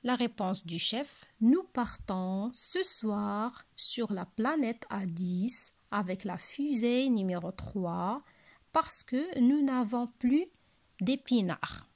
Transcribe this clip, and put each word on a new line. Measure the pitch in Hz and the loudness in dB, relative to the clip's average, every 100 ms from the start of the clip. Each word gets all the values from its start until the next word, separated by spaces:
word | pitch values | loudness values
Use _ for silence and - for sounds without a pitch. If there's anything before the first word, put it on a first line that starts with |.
La | 247 247 | 0 0
réponse | 240 - 190 185 165 | 0 0 -2 -2 -4
du | 170 | -4
chef, « | - 226 285 - - _ | -2 -2 -6 -10 -20 _
Nous | 220 320 | 6 6
partons | 381 - 233 - - 185 185 190 214 | 2 -4 -4 -6 -6 -4 -2 -2 -2
ce | 254 - 359 | -2 -2 -2
soir | 370 - 220 208 208 208 226 247 - | -2 -2 -2 -2 -2 -2 -4 -6 -18
sur | - - - 220 | 0 0 0 -2
la | 196 185 | -4 -6
planète | - 226 311 233 226 - | -2 0 2 0 -4 -8
A | 202 190 | -6 -6
dix | 170 180 180 214 - - _ _ | -4 -2 -2 0 0 -2 _ _
avec | 208 185 185 | -4 -4 -4
la | 202 175 | -6 -8
fusée | - - 285 254 240 247 269 | -10 -6 -2 2 2 2 2
numéro | 226 190 175 170 | 2 2 -2 -4
trois | - - 202 175 175 180 254 - _ - - _ | -8 -6 -4 -2 -2 -2 -4 -8 _ -20 -20 _
parce | 311 320 - | 0 2 -2
que | - 254 339 349 | 0 -2 -2 4
nous | 240 285 | 6 6
n'avons | 277 254 220 240 240 - | 4 2 0 0 -2 -2
plus | 247 285 359 _ _ _ _ _ | 2 4 2 _ _ _ _ _
d'épinards. » | 180 269 - 240 185 160 - - - | 0 0 2 2 4 -2 -6 -8 -16